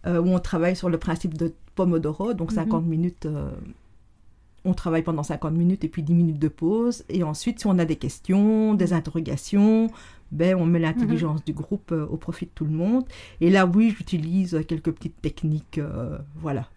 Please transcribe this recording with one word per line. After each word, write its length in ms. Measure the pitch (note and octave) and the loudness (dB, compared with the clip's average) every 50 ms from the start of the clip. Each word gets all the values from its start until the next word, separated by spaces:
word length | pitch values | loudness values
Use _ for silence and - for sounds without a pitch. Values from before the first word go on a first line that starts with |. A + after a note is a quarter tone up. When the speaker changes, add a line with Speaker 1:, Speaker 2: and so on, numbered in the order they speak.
| - | -2
Speaker 1:
euh, 140 | F3 F3 E3+ | 0 0 2
où 80 | E3+ F3+ | 4 4
on 100 | F#3 F3+ | 2 2
travaille 340 | F3 - - E3 E3 F3 F#3 | 0 -2 -2 0 0 0 0
sur 140 | F3+ F#3 F3 | 0 0 -2
le 100 | E3 E3 | -2 0
principe 380 | - F#3 E3 E3 - F3+ D#3 D3+ | -2 -4 -4 -2 -4 -6 -4 -2
de 140 | E3 D#3+ - - - - - | -4 -4 -4 -8 -20 -12 -2
Pomodoro, 600 | - F#3 F3+ E3 E3 D#3+ D3+ D#3 - G3 A#3 A#3 | 0 2 2 2 2 0 -2 -4 -4 -4 -4 -4
donc 160 | F3+ E3 F3+ | -4 -4 -4
Speaker 2:
Mhm. 60 | A3 | -2
Speaker 1:
cinquante 300 | G#3 - G#3+ A3 D#3+ E3 | -2 -2 0 -2 0 0
minutes, 400 | E3 D#3+ D#3+ E3+ F3+ F3 _ - | 0 0 0 -2 -2 -4 _ -8
euh, 240 | D#3 D3+ C#3+ C#3+ C#3 - - - - - _ _ _ _ - _ _ _ _ _ - _ _ _ _ _ - - | -6 -6 -6 -6 -8 -10 -12 -14 -16 -18 _ _ _ _ -20 _ _ _ _ _ -20 _ _ _ _ _ -6 -2
on 100 | F#3+ F3+ | -2 -2
travaille 280 | - - F3 D#3+ D#3+ | -2 -2 0 0 0
pendant 200 | D#3+ F3 E3 D3+ | 0 0 -2 -4
cinquante 320 | D3 - D3+ - - D#3 D#3+ | -4 -4 -6 -4 -4 -2 0
minutes 300 | E3 E3+ F3 F#3+ G3 - | 2 2 2 2 0 -2
et 40 | D#3+ | -6
puis 140 | - E3+ | -4 -4
dix 120 | D#3 D3 E3+ | 0 2 4
minutes 240 | E3+ E3+ E3 D#3 D3 | 4 4 4 2 0
de 100 | D#3 D3+ | -2 -2
pause. 560 | D3+ - E3 E3 G#3 A3+ A#3 A#3+ A#3 - - - | -2 -2 0 0 2 2 2 0 -2 -4 -8 -6
Et 140 | - F#3 | -4 -2
ensuite, 380 | E3+ D3+ D3+ - - A#3+ A#3+ - | -2 -2 -4 -4 -4 -4 -4 0
si 60 | - | 0
on 120 | G#3+ F#3 F3 | 2 4 4
a 60 | E3+ | 2
des 120 | D#3+ D3+ | 0 -2
questions, 800 | - - D3+ - - - - F#3 G3 G3+ G#3+ A3 G#3+ A3 G#3+ G#3+ | -4 -4 -8 -8 -8 -2 2 2 4 4 4 4 4 2 2 2
des 120 | F#3+ - G3 | 2 2 2
Speaker 2:
Mhm. 40 | F3+ | 2
Speaker 1:
interrogations, 960 | E3 D#3 D#3+ - E3+ D#3+ C#3 C#3 C#3 - - G#3 G3+ G3+ G#3+ A3 A3 A3+ A3+ A3+ - - - - - - - | 0 -2 -2 -4 -4 -4 -2 -6 -6 -4 0 4 6 6 6 6 4 2 0 -2 -8 -20 -20 -20 -20 -16 -10
ben, 240 | D3 D3 E3 F3+ F#3+ | -2 0 2 2 4
on 100 | F#3 E3+ | 4 4
met 120 | E3 F3 E3+ | 2 4 4
l'intelligence 600 | E3 D#3 - A#3+ A#3 - E3 D#3 E3+ D#3 D3+ D#3 | 2 0 0 0 0 0 0 0 0 0 -2 -2
Speaker 2:
Mhm. 40 | - | -4
Speaker 1:
du 60 | - | -6
groupe, 400 | D#3 - D3+ - G#3 G3 - - | -6 -6 -6 -6 -6 -6 -4 -4
euh, 140 | E3+ D#3+ D3+ | -4 -4 -2
au 100 | D#3 E3+ | -4 -6
profit 300 | D#3+ - - E3 - F3 | -8 -6 -8 -8 -8 -10
de 40 | - _ | -12 _
tout 100 | - D#3+ | -6 -4
le 60 | D3+ | -2
monde. 340 | D#3 D#3 E3+ G3+ A#3 C4 B3+ - - - - - - - | -2 0 0 2 0 0 -2 -4 -12 -18 -20 -20 -4 2
Et 100 | E3 F3 | 4 6
là, 160 | F#3+ G3 F#3+ | 6 6 6
oui, 280 | F3+ F3 G#3 A3+ A3+ G#3 | 4 4 4 4 4 2
j'utilise 640 | - - - F#3 E3 D3+ D#3+ F3 G3 F#3 F3 E3+ D#3 D#3 | -2 -6 -4 -4 -4 -2 0 0 0 0 0 -2 -4 -2
quelques 260 | - E3+ D#3+ - E3 | -2 -4 -2 -2 -4
petites 280 | D#3+ - - E3 - - | -4 -4 -10 -12 -12 -6
techniques, 580 | - D3+ - - - D#3 D3+ D#3 - _ - D#3+ | -6 -6 -6 -2 -2 -2 -2 -2 -4 _ -6 -6
euh, 400 | D3 D3+ - G#2+ A#2+ D3+ D3+ D3 C#3+ C#3+ D3 | -6 -6 -6 -8 -8 -8 -8 -10 -12 -14 -14
voilà. 320 | D#3 D#3+ D#3 C#3 - - - - | -10 -6 -6 -4 -6 -6 -10 -14